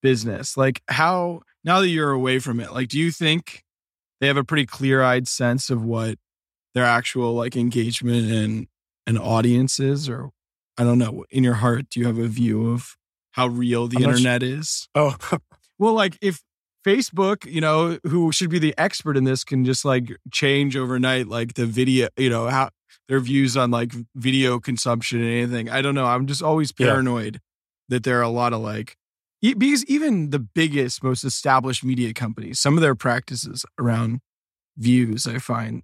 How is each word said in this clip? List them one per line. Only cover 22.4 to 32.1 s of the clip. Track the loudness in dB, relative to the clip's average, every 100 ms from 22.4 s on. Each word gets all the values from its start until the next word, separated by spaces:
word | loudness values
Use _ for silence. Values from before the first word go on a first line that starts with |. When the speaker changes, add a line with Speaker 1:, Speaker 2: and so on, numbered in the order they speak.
| 0
Speaker 1:
how | 0 0 _ _ _ _
their | -2
views | 2 2 2 2
on, | 2
like, | 0 -2 -6 -14 -6
video | 0 2 2 0
consumption | -4 -4 -2 -2 -2 -2
and | -2
anything. | -2 -2 -4 -4
I | -2
don't | 0 0
know. | 0
I'm | 0 -2
just | -2
always | 0 0 0 0
Speaker 2:
Yeah. | 2
Speaker 1:
paranoid | 2 0 -2 -6 -10 _ _ _ _ _
that | -2
there | 0 2
are |
a | 2
lot | 0 0
of, | -2
like, | -4 -8 -10 -16 _ _ _ _
e-, | 0 2
because | 2 2 2
even | 0 2 0 0
the | -2
biggest, | -4 0 0 0 -2 -2
most | -4 -2
established | -4 -4 2 2 2 -4
media | -2 -2 -2